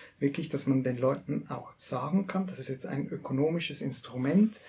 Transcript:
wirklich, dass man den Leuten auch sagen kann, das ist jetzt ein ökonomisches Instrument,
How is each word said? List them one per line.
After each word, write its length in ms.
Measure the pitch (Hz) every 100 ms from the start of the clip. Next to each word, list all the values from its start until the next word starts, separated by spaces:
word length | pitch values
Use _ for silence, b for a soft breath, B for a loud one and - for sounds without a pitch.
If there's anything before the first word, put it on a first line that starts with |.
| b b
wirklich, 300 | 139 151 156
dass 180 | 143 143
man 160 | 131
den 140 | 127 120
Leuten 480 | 131 143 - - -
auch 240 | 131 - -
sagen 500 | - 127 139 185 196
kann, 200 | 190 185
das 120 | 135
ist 80 | 131
jetzt 180 | 131 -
ein 220 | 139 -
ökonomisches 760 | - - 131 156 170 165 139
Instrument, 760 | 139 123 - 127 131 180 220 -